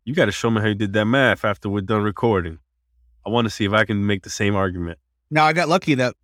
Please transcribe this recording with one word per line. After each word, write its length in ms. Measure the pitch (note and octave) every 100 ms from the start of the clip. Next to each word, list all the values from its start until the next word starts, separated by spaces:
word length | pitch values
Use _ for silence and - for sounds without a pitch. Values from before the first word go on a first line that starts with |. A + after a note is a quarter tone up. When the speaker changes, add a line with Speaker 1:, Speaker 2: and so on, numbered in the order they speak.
Speaker 1:
You 100 | -
gotta 160 | D3+ A#2
show 200 | G2 A#2
me 100 | A2+
how 80 | G#2+
you 60 |
did 180 | G2+ G#2
that 140 | G#2+ G#2+
math 380 | C3 B2+ G2
after 240 | G#2+ G2+ G2+
we're 120 | G2+
done 220 | F#2+ A2
recording. 560 | G#2 - A#2 G2+ E2+ D#2 _ _ _ _ _ _ G2+
I 40 |
wanna 200 | A#2 A2+
see 140 | -
if 80 | G2+
I 120 | G#2+
can 220 | G#2 G#2 G2+
make 160 | G2+
the 80 | -
same 240 | - G2+
argument. 440 | G2+ F#2+ F2+ E2+ E2 _ _ _
Speaker 2:
Now, 160 | D3+ D#3
I 80 |
got 140 | D#3+ D#3
lucky 240 | F3+ -
that 200 | C3+ B2 -